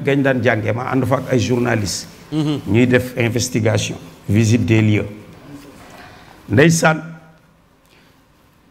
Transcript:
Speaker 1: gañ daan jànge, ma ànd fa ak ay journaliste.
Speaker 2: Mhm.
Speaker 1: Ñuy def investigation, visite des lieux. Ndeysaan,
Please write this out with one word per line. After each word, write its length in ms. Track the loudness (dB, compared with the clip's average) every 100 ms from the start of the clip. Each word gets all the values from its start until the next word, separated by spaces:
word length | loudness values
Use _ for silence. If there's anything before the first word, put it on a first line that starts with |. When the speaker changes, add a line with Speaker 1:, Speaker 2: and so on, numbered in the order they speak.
Speaker 1:
gañ 180 | -2 0
daan 200 | 2 0
jànge, 280 | 0 0 -2
ma 160 | -4 -2
ànd 140 | -2 0
fa 120 | -2
ak 140 | 0
ay 60 | 0
journaliste. 680 | 0 0 0 -2 -4 -8 -12 -20 -8
Speaker 2:
Mhm. 300 | -4 -2 -4 0
Speaker 1:
Ñuy 200 | 2 4
def 260 | 2 0 -2
investigation, 800 | -2 -2 -2 -2 0 0 -2 -8 -16 -12 -2
visite 380 | 2 4 2 2
des 160 | 2
lieux. 260 | 2 0 -2 -10 -20 -20 -20 -20 -20 -20 -20 -20 -20 -20 -20 -20 -2
Ndeysaan, 520 | 4 4 4 2 0 -6 -18 -20 _ _ _ _ _ _ _ _ _ _ _ _ _ _